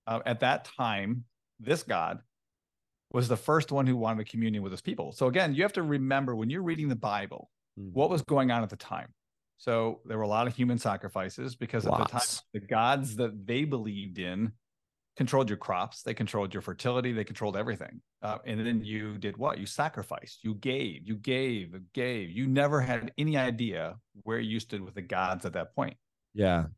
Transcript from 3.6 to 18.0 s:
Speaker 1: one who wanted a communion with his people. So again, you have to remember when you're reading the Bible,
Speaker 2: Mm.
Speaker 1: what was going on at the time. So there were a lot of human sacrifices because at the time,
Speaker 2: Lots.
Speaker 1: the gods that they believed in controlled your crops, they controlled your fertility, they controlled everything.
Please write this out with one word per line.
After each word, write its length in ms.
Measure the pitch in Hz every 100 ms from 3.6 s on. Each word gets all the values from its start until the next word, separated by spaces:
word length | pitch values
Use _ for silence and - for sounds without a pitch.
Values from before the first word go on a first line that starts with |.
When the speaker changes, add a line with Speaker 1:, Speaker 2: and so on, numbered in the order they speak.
| 151
Speaker 1:
one 140 | 139 131
who 100 | 123
wanted 240 | 113 110
a 40 |
communion 380 | 104 113 113 107
with 100 | 98
his 80 | 92
people. 300 | - - 73
So 140 | - 127
again, 260 | 156 170
you 80 | 139
have 100 | 202
to 80 | 202
remember 520 | 160 143 131 139 135 113
when 140 | 113
you're 120 | 165
reading 260 | 175 160 151
the 80 | 117
Bible, 540 | 113 101 98 - - _ _ -
Speaker 2:
Mm. 140 | 98
Speaker 1:
what 160 | 104 156
was 120 | 170
going 280 | - 143 127
on 120 | 117
at 80 | 110
the 60 | -
time. 360 | - - - _ _ _ _ _
So 420 | - 117 117 - -
there 100 | 110
were 80 |
a 40 | 104
lot 180 | 107 120
of 80 |
human 240 | 117 123 117
sacrifices 800 | 113 98 98 98 95 - 131 123
because 300 | 117 117 104
at 60 |
the 120 | -
time, 40 | -
Speaker 2:
Lots. 280 | 123 - - -
Speaker 1:
the 80 | 104
gods 560 | 98 113 120 139 131 110
that 300 | 120 107 98
they 180 | 123
believed 540 | 156 131 110 101 98 92
in 340 | 90 92 110 - _ _ _ _ _ -
controlled 320 | 127 135 120
your 80 | 101
crops, 460 | - 90 104 -
they 120 | -
controlled 380 | 113 107 110 98
your 80 | 95
fertility, 500 | - 90 123 123 123
they 120 | 113
controlled 320 | 101 104 107 98
everything. 440 | 120 90 - -